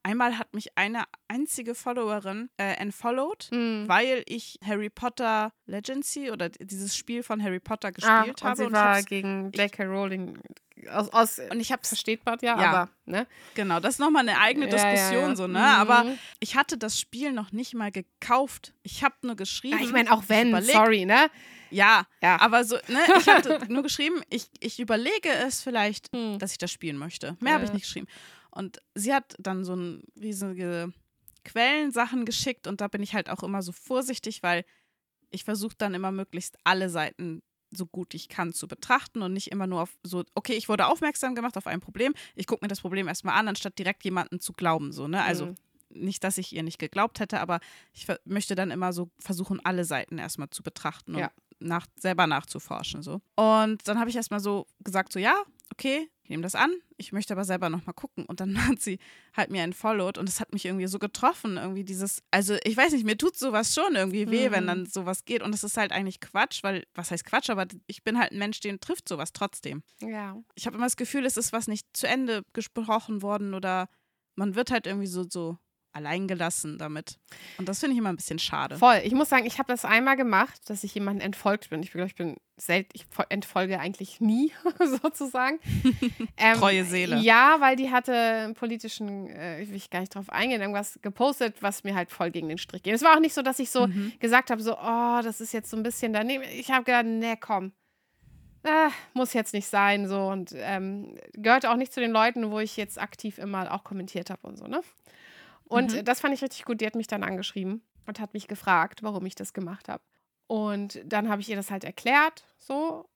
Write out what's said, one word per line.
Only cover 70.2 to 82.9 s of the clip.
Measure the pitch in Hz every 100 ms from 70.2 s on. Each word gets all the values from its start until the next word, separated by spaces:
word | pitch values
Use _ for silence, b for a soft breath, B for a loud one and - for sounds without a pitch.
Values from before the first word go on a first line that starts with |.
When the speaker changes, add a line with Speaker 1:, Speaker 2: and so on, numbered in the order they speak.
| 202 202 - -
Speaker 1:
Ich | 240
hab |
immer | 214 247
das | -
Gefühl, | 247 277 262
es | -
ist | 233
was | 226 226
nicht | 214 - -
zu | -
Ende | 262 254 220 -
gesprochen | - - - 226 220 - 208
worden | 202 208 202
oder | 190 185 185 185 _ _ _ _ -
man | 202 190
wird | 247
halt | 247 170
irgendwie | 196 196
so, | 180 180
so | 180 165 170 _ _ _ 147
allein | 147 175 196
gelassen | 180 170 - 156 151
damit. | 151 151 - - _ B B B
Und | 185
das | 202
finde | 302
ich | 247
immer | 214
ein | 170
bisschen | - 160
schade. | - 143 139 143
Speaker 2:
Voll. | 240 214
Ich | 208
muss | 262 302
sagen, | 262 233
ich | -
hab | 262
das | 247 226
einmal | 226 262 269
gemacht, | 247 196 254 - -
dass | 208
ich | 196 208
jemanden | 202 202
entfolgt | 196 196 208 208 -
bin. | 160
Ich | 185
bin, | 175
glaub, | 185
ich | -
bin | 170 - _ -
sel-, | - 175 196